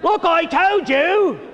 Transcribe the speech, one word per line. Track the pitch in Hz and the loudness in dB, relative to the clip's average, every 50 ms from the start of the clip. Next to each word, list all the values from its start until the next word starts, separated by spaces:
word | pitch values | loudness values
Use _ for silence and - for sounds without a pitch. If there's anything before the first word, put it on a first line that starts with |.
Look, | - - 427 - - | 0 0 -2 0 0
I | 359 330 330 330 | 0 0 0 0
told | - - 277 370 381 403 415 311 - | 0 0 0 0 2 2 0 0 0
you. | 269 269 294 339 381 427 415 359 226 - - - | 0 0 2 2 2 2 2 0 -2 -4 -12 -18